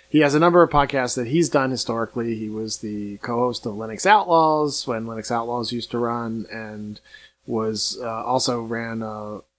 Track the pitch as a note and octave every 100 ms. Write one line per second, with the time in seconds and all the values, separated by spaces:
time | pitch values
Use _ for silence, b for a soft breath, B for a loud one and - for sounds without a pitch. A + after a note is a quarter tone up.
0 | B D3+ D3 D3 E3+ F3 E3 D3 C#3 C#3
1 | B2 C3 A#2 D3+ D#3+ D3 C3 B2+ - A2+
2 | A2+ - A#2 A2 G#2+ A2 A2 - A2 G#2
3 | G#2 G2+ - A#2+ B2 A#2 A#2+ G#2 A2 G#2+
4 | F#3 G3+ D3 E3 D#3+ D#3 D3+ C3+ - A2+
5 | A2+ A2+ G#2 A#2 A#2 B2 A2+ A#2+ A2+ A#2+
6 | A#2 A#2+ A#2 A2+ G2+ A2+ A2 G#2+ G#2 G2+
7 | B B B B - A#2 A2 G#2+ - -
8 | A#2+ A2+ A#2 B2+ C3 A#2+ A2+ A#2 A#2 A2+
9 | A2 G#2+ G#2 G#2+ -